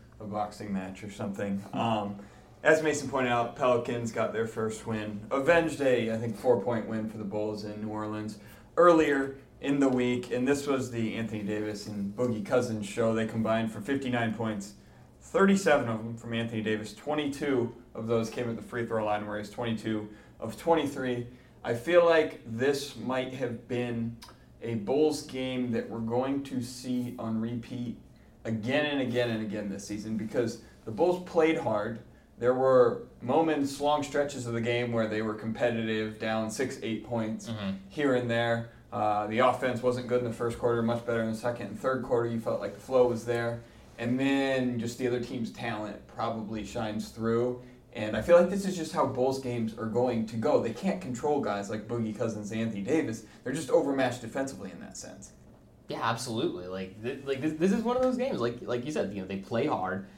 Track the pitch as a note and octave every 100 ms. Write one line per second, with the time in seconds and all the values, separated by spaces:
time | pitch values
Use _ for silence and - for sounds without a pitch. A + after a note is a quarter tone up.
0 | - - G#2 G#2 G#2 - G#2+ F#2+ F#2 G2
1 | G#2 G2 G#2 G2 G2+ G2 - - A2+ A2
2 | G2+ G2+ - - - - C#3+ D#3 D#3 C#3+
3 | - C3+ B2 A#2+ - - B2+ A#2+ B2 A#2+
4 | A#2 A#2 A2 G#2+ A2+ A#2 A2 A2 A#2+ A2
5 | G#2+ G2+ - C#3 C#3 E3+ D#3+ C#3+ C3+ A#2+
6 | A2 A2+ A#2 G2+ B2+ A#2+ - A2 A2 A2
7 | A2 A2 G2 G#2+ G#2+ G#2 G#2 G#2+ G#2+ G#2+
8 | G#2+ G#2+ G#2 - - - - - F3 D#3+
9 | D3 C#3 C3+ - - - C#3 C#3+ C3+ B2+
10 | B2 B2 - B2 C3 C#3+ D3 C3+ A#2 A#2
11 | A2 G#2 A2+ A2 G2+ G#2+ G#2+ G2+ A2 G2+
12 | G2+ A2 B2 G#2+ G2 B2+ A2 A2 G2 -
13 | A2+ A2 A2 A2+ A2 A2+ A2 A2 G2+ C#3
14 | C3 A#2+ A2+ G#2+ A2 G2+ G2 - - -
15 | - - - E3+ G3 F#3+ D#3+ C#3 A#2 A2
16 | A2+ A#2 A#2 A#2 A2+ A2 G#2+ G#2+ G#2+ -
17 | D3 D3+ C#3 - D3 B2+ A#2 - - -
18 | A2+ A2+ A2 - A#2 A2 G2 A#2+ A2+ A2+
19 | G#2+ G#2 G#2 G#2 G2+ - A#2+ A2 A2 G#2+
20 | G#2 - - - A2 - E3+ D#3+ C#3 C3+
21 | B2+ A#2+ A#2+ - - - - A#2 D#3+ F3
22 | E3+ D#3+ D3+ - A#2 A2+ C3+ C3+ - A2
23 | A#2+ B2+ B2+ C3 A#2+ A2+ - B2 B2 A#2
24 | A#2 A#2 - - - - A#2 A2 G2+ C#3
25 | D#3 C#3 - C3 C3 B2+ A#2+ A2+ - A#2
26 | A2+ B2 C3+ C#3 C#3 B2 A#2 - B2+ B2
27 | B2 - A2 A2 A#2 A#2+ - B2 A#2+ -
28 | - - - - A#2 A2 A2 C#3+ D3 C#3
29 | A#2+ B2 A#2+ A2 G#2 G#2+ G2+ G2 - G#2
30 | G#2+ A2 - B2+ A2 - - - - G#2+
31 | F3 F3+ - E3+ D#3+ D#3+ A2+ G#2+ A2 A2+
32 | - - - - A#2+ C3 C3 B2+ A#2 G#2
33 | - - A#2+ D3+ D#3+ D3 C3+ - D3 D3
34 | C3+ D3+ C#3+ C3 A#2 A#2 A#2 A#2+ A#2+ A#2
35 | A2 G#2+ A2 G#2+ A2+ A2 A#2+ A2+ A2 A2
36 | G#2+ G#2+ A2 A2 A2 - B2 - A2 G#2+
37 | - A#2 A2 A2 - A2 G2 G2 - D3+
38 | C#3+ B2 A#2+ A#2 A#2 A#2 A#2 - - A2
39 | G#2+ G#2+ G#2+ A2 B2+ B2 B2+ A#2 B2+ B2
40 | A2+ B2 A#2+ A2 A#2 A#2 B2 A#2 A2+ A#2+
41 | A#2+ A#2 A2 A2 B2 A#2+ G#2 - C3 C3
42 | B2+ A#2+ A#2 A2+ A#2 A2 G2+ - - C3
43 | B2 A2+ A#2 A#2 A#2 A#2 - - - -
44 | A#2 B2+ C3+ C#3 C3+ C3 B2 A#2 A2+ -
45 | B2 A#2+ - B2+ A2 - A#2 G#2+ G#2+ -
46 | - - A2+ A2 G2+ A2 F#2+ B2 A2 G#2+
47 | G2+ - A2+ A#2 B2 B2 - - - A2
48 | G#2+ G#2+ A#2+ F3 F#3+ G3 F#3+ F3 D#3 E3
49 | B2 B2 C3+ C3+ B2+ A#2+ A2 - A2 A#2
50 | B2+ A2+ A2 A2+ A2+ A#2 A2+ - F#3+ -
51 | B2+ B2 D3 C#3+ A2 G2+ G2+ G#2+ - A#2+
52 | A2 G#2+ A2+ G#2+ G2+ A2 A2+ G2+ G2 D#3
53 | - A2 - - B2+ D#3 - E3 C#3 C3+
54 | B2 A#2 G#2+ C3+ C3+ - F#2+ E2+ - -
55 | - - - - - - - - - D3+
56 | A#2+ A#2+ B2 A2+ E3 F2+ F2+ F#2+ F#2+ G#2
57 | A#2+ C#3 C#3 C3 D#3 D#3 F#3 A#3 A3+ B3
58 | B3+ B3 B3+ D#3 A#2 A#2 - B2 C#3+ A#2
59 | G2 G2 F#2 F#2+ - A#2 C#3+ G#2 F#2 G2
60 | -